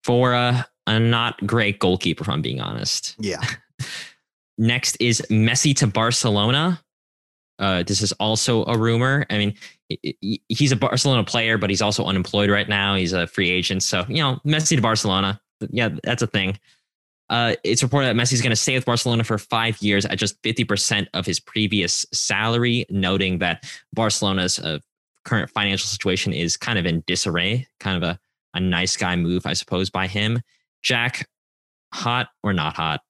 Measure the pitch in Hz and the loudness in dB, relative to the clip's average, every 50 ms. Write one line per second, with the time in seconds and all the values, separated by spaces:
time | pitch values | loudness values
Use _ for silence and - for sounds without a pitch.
0 | - - 123 120 127 127 123 123 123 123 123 123 123 - _ _ _ - 110 113 | 2 4 4 4 4 4 4 2 2 2 2 0 -2 -4 _ _ _ 0 2 4
1 | 113 117 120 117 117 120 - - 98 101 113 117 107 104 101 - - 92 92 92 | 4 4 4 2 0 -2 -4 -4 -4 0 2 2 2 2 0 2 2 2 2 2
2 | - 87 80 - - 101 69 76 76 58 64 65 50 50 52 58 50 - - - | 2 -2 -2 -2 -2 -2 -2 -2 -2 -4 -4 -4 -6 -6 -6 -4 -4 -4 -4 -4
3 | - - - - 110 98 85 - - - - - _ _ _ - - - - - | -6 -10 -10 -8 -6 -6 -4 -4 -4 -6 -6 -10 _ _ _ -12 -10 -10 -10 -12
4 | - - - _ _ _ _ _ _ _ _ - 113 117 123 127 - - - - | -14 -16 -20 _ _ _ _ _ _ _ _ 0 0 2 2 0 -2 -4 -2 0
5 | 117 123 113 - - - 110 110 110 113 120 127 - 156 135 - - 104 95 113 | 2 2 2 0 0 0 2 4 4 4 2 2 2 2 4 4 2 2 2 2
6 | 110 117 123 - - 117 101 101 101 117 127 143 160 180 180 - _ _ _ _ | 2 2 2 2 2 2 2 2 2 2 2 2 2 0 0 -2 _ _ _ _
7 | _ _ _ _ _ _ _ _ _ _ _ - 98 98 92 90 87 92 101 95 | _ _ _ _ _ _ _ _ _ _ _ -2 0 0 2 0 0 0 -2 -2
8 | 110 101 - _ 104 107 110 107 - - 120 113 - - 117 110 110 117 117 117 | 0 -2 -2 _ 0 0 0 0 0 2 2 2 2 0 0 0 2 2 2 2
9 | 123 131 135 143 143 - 107 104 104 104 101 - - - - _ _ _ - - | 2 2 2 0 0 0 0 0 0 0 -2 -6 -16 -20 -20 _ _ _ -12 -8
10 | - - - _ - 98 107 - _ _ 120 - - 131 131 107 135 - - 127 | -6 -8 -8 _ -4 -4 -4 -6 _ _ 0 0 2 2 2 2 0 0 0 2
11 | - 143 131 120 101 - - 120 113 113 113 104 104 95 98 92 110 104 101 - | 2 2 2 2 0 0 0 0 2 2 2 2 2 0 0 2 2 0 0 0
12 | 98 87 98 92 90 - - 104 104 101 101 101 101 - 104 101 98 101 98 95 | 0 0 0 0 -2 0 2 2 4 4 4 2 2 0 0 0 0 0 0 0
13 | 90 85 92 90 85 85 - - 95 87 90 92 87 - 95 95 - - - 92 | 0 0 0 0 -2 -2 -2 0 0 2 2 0 0 0 -2 0 -2 0 0 -2
14 | 90 120 - 165 151 131 127 - - 147 156 156 156 151 143 127 110 113 110 110 | -2 0 0 0 0 0 -2 -2 0 0 0 0 2 2 2 2 4 2 2 2
15 | - 104 92 95 98 98 101 - _ _ _ _ 104 - - 120 117 107 - - | 2 0 2 2 0 0 -2 -6 _ _ _ _ -10 -6 -2 0 0 0 -2 -4
16 | - - 120 113 117 113 - 104 95 95 98 - _ _ _ _ _ _ _ _ | -4 -4 -2 -2 -2 -2 -2 -2 -2 -2 -4 -6 _ _ _ _ _ _ _ _
17 | _ _ _ _ _ _ 117 120 117 117 - - - 90 117 113 139 120 139 143 | _ _ _ _ _ _ -2 0 2 0 0 0 0 0 2 2 2 2 2 2
18 | 135 127 107 117 123 131 135 120 123 123 113 - - - 131 127 120 - 120 117 | 2 2 2 2 2 2 0 0 2 0 0 0 0 0 0 0 0 0 0 0
19 | - 127 117 117 113 - 113 104 - _ - 113 113 117 110 - 101 104 101 101 | 2 0 0 0 0 0 -2 -4 -2 _ -2 0 0 0 -2 0 0 2 2 2
20 | 95 - - 98 107 101 - _ - 113 120 - 117 - 104 98 - - 113 104 | 2 0 -2 -2 -2 -4 -4 _ -4 -2 0 0 0 0 0 -2 0 0 0 0
21 | 92 - - 87 92 - 87 - _ - - 110 107 98 107 101 90 87 - - | -2 -2 -6 -6 -4 -2 -4 -4 _ -6 -2 -2 0 2 2 0 0 0 -2 -4
22 | - _ - - - - 98 98 110 113 117 120 123 123 117 123 - _ 95 98 | -4 _ -4 -4 -2 -2 -2 0 0 0 2 2 2 2 0 0 -2 _ -2 -2
23 | 92 92 98 92 98 92 92 85 90 87 82 - - - - - _ _ - 113 | 0 2 2 0 0 0 0 0 0 -2 -2 -4 -8 -16 -18 -18 _ _ -2 0
24 | 113 107 - - 107 98 95 95 90 90 - - - 80 78 73 _ _ _ _ | 0 0 0 0 0 0 0 0 0 0 -2 -2 -4 -6 -6 -6 _ _ _ _
25 | _ _ _ _ _ - - 107 73 - _ 110 101 101 98 95 - - 104 - | _ _ _ _ _ -2 -2 -2 -2 -2 _ -2 0 0 0 -2 -2 -4 -6 -2
26 | - 101 92 90 - 101 - 76 85 82 - - - 120 117 92 85 87 82 82 | -2 0 0 0 -2 -2 -2 -2 -2 -2 -4 -4 -4 -2 -2 0 0 0 -2 -2
27 | - - 90 - - 101 82 85 87 98 110 123 127 _ _ _ - 98 95 87 | -2 -2 -4 -2 -2 -2 -2 0 0 0 -2 -2 -4 _ _ _ -4 -4 -2 -2
28 | 82 82 87 - _ _ _ _ _ _ - 90 92 92 87 85 90 90 - - | -2 -2 -4 -6 _ _ _ _ _ _ -6 -2 0 0 0 0 0 -2 -2 -2
29 | - 90 90 87 85 85 90 90 - - 76 - - - 95 90 95 95 - 95 | -2 0 0 0 0 0 0 -2 -2 -4 -6 -6 -4 -4 -2 -2 -2 -2 -2 -4
30 | 95 90 98 104 104 110 117 120 - _ _ _ _ _ _ _ - - 127 120 | -4 -2 -2 -2 -2 0 -2 -4 -4 _ _ _ _ _ _ _ -2 0 0 2
31 | 117 127 - - - _ _ _ _ _ _ _ _ _ _ _ _ _ - - | 0 0 -2 -4 -10 _ _ _ _ _ _ _ _ _ _ _ _ _ -12 -6
32 | - 117 120 127 120 - _ _ - 101 98 87 76 78 - - 80 80 76 73 | -2 -2 0 0 -2 -4 _ _ -2 -2 0 0 0 -2 -2 -2 -2 -2 -2 -4
33 | _ | _